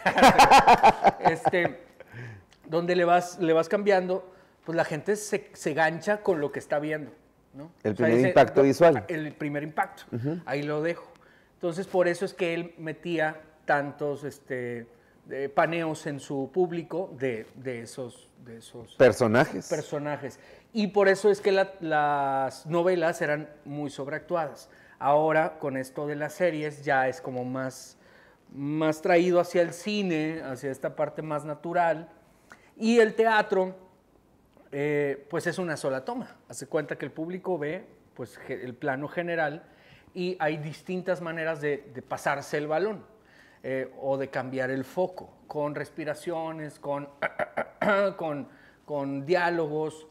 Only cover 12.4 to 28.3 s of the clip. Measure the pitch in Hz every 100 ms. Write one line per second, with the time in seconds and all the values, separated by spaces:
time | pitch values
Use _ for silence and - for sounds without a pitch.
12.4 | 175 170 170 - 160 156 175 165 156 156
13.4 | - _ - 143 139 135 147 139 143 -
14.4 | - 127 120 117 117 - _ _ - 131
15.4 | 135 175 160 170 160 151 160 139 - 139
16.4 | 135 185 175 170 151 165 185 143 131 110
17.4 | 113 - 131 120 113 - 120 - _ _
18.4 | 123 113 - 120 113 - 127 101 117 117
19.4 | 156 - - 156 - 151 147 139 131 -
20.4 | - - _ 226 202 202 196 190 214 208
21.4 | 208 196 190 - 160 151 147 143 139 135
22.4 | 131 - 156 170 175 180 165 170 156 147
23.4 | 151 - 143 143 147 - 139 156 151 175
24.4 | 147 - - - - - 131 147 156 156
25.4 | 165 - 147 131 131 - 147 147 147 -
26.4 | 180 151 151 139 139 135 131 123 - 127
27.4 | 127 131 131 - - - _ - -